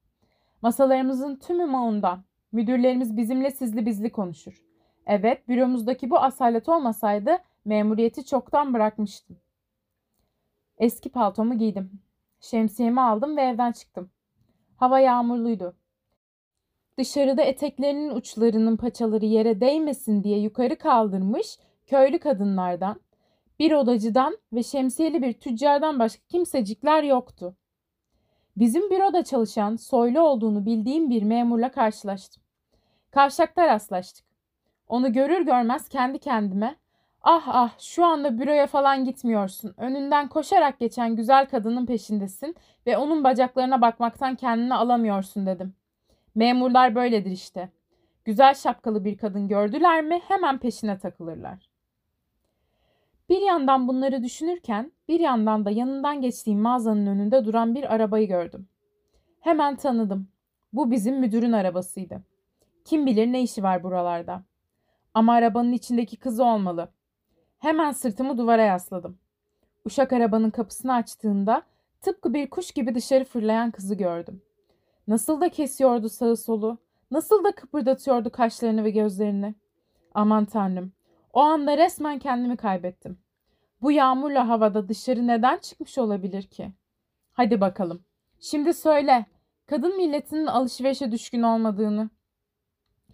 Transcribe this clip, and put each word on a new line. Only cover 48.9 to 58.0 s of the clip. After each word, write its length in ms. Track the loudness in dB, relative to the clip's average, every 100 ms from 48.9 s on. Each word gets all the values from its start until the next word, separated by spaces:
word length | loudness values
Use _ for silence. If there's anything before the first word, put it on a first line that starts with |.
| -4
bir 120 | -4 -6
kadın 320 | -6 -6 -2
gördüler 540 | 0 0 2 2 2
mi 180 | 0 -2 -2
hemen 300 | -2 0 -2
peşine 400 | -4 -4 -6 -6
takılırlar. 720 | -8 -12 -14 -12 -14 -16 _ _ _ _ _ _ _ _ _ _ _ _ _ _ _ _ -2
Bir 140 | 0
yandan 460 | 2 2 2 2 2
bunları 340 | 0 -2 -2
düşünürken 720 | -6 -6 -6 -6 -6 -6 -6 _ -4
bir 120 | 0
yandan 440 | 2 2 0 0
da 60 | 0
yanından 500 | -2 -2 -4 -4 -2
geçtiğim 400 | -4 -4 -2 0
mağazanın 460 | 2 0 0 0 0
önünde 380 | 0 2 2
duran 300 | 2 0 0
bir 200 | -2 -2
arabayı 340 | 0